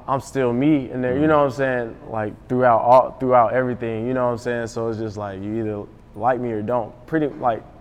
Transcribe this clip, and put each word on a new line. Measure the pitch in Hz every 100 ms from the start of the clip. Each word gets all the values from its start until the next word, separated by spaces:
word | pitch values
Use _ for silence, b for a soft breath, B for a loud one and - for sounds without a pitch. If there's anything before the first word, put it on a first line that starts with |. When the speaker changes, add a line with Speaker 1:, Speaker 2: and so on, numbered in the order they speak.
| -
Speaker 1:
I'm | 131
still | - 135 123
me | 120 147 147 127
in | 127
there, | 127
you | 131
Speaker 2:
Mm-hmm. | 156
Speaker 1:
know | 151
what | 143
I'm |
saying? | 117 135 123 117 110 -
Like, | 113 107 110 -
throughout | 127 127 113
all, | 120 127 - -
throughout | 127 127 110
everything, | 123 127 120 117 110 120
you |
know | 127 123
what |
I'm | 117
saying? | 123 120 117
So | 117 113
it's | 110
just | 113 101
like, | 101 95
you | 101 113
either | 107 104 98 - -
like | 104 120 123
me | 123
or | 107
don't. | 107 123 107 - -
Pretty, | 160 147
like, | - 123 110 - -